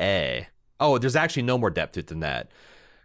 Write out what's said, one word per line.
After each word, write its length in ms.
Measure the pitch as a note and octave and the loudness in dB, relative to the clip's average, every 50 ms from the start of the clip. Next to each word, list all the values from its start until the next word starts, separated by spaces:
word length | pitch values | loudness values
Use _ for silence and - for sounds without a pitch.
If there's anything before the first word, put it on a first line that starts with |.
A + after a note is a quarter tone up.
A. 480 | F2+ G2 G2 F2+ D2+ B1+ A#1+ B1 - - _ _ _ _ _ - | 0 0 2 0 0 -2 -4 -6 -8 -12 _ _ _ _ _ 0
Oh, 180 | C#3 D3+ C#3 A#2+ | 2 4 4 4
there's 160 | A#2+ C3 B2 | 2 2 2
actually 300 | D#3 D#3+ D#3+ - C#3 A#2+ | 2 0 0 0 -2 0
no 120 | B2 B2+ | 0 2
more 140 | B2 A#2 G2 | 2 2 0
depth 220 | D#2+ F2 D#2 - | 0 -2 -4 -4
to 80 | - F2+ | -6 -8
it 80 | D2+ - | -10 -8
than 100 | D#2 D#2+ | -8 -6
that. 300 | D#2+ D2 C2 A#1+ - - _ - - - - - - - _ _ | -4 -4 -4 -4 -6 -10 _ -20 -20 -20 -20 -20 -20 -20 _ _